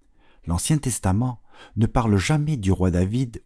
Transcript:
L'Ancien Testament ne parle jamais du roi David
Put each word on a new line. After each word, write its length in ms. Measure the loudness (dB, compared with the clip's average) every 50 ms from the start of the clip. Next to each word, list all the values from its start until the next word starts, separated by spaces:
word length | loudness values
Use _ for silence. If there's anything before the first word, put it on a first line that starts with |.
| _ _ _ _ _ -20 _ _ -6
L'Ancien 320 | -4 -4 -2 0 0 0 0
Testament 640 | 0 -4 -4 -2 -2 0 0 0 -2 -2 -6 -8 -14 -20 -20 -20 -20 -8 -2
ne 100 | 0 0
parle 300 | 2 2 2 2 4 4
jamais 400 | 2 2 2 0 0 0 -2 -2
du 140 | -2 0 0 0
roi 180 | 2 2 2
David 520 | 2 2 0 0 0 -2 -4 -4 -6 -12 -18